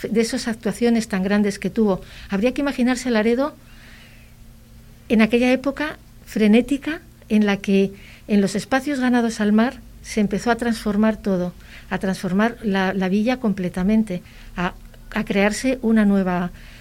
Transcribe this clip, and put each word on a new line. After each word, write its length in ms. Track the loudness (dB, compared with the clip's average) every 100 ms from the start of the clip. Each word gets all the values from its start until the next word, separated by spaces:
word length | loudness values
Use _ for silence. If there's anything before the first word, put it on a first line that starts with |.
| -2
de 120 | 0
esas 260 | 0 -2 -6
actuaciones 600 | -4 -6 0 2 2 0
tan 120 | -2
grandes 380 | 0 2 0 -2
que 100 | -4
tuvo. 320 | 2 2 2 -4 -16 -6
Habría 240 | -2 0
que 80 | 0
imaginarse 500 | -4 0 0 0 -2
Laredo 420 | 0 2 0 -2 -6 -20 -20 -20 -20 -20 -20 -20 -20 -20 -20 -20 -20 -20 -14 0
en 120 | 2
aquella 300 | 4 4 2
época 460 | 2 -2 -4 -6 -8 -18 -20 -8
frenética 760 | 0 4 4 4 -4 -4 -8 -10 -18 -2
en 180 | 2 2
la 120 | 0
que 340 | 0 2 2 -4 -20 -16 0
en 120 | 2
los 160 | 2 -2
espacios 440 | -2 -2 -2 -2
ganados 400 | 2 2 0 0
al 100 | 2
mar 300 | 4 2 -2 -20 -20
se 200 | -6 -2
empezó 300 | 0 0 0
a 40 | 0
transformar 640 | 0 -2 -2 2 2 0
todo, 360 | -2 -2 -2 -8 -20 -18 -8
a 80 | -4
transformar 600 | -4 -4 -2 2 0 0
la, 300 | -2 0 0
la 160 | 0 0
villa 280 | 0 0 0
completamente, 840 | -2 -2 -4 -2 2 2 0 -6 -10 -20 -14 -6
a, 160 | -6 -6 -20 -20 -8
a 100 | -6
crearse 560 | -2 2 2 0 -2 0
una 220 | 2 4 4
nueva, 460 | 2 2 -2 -4 -8 -20 -20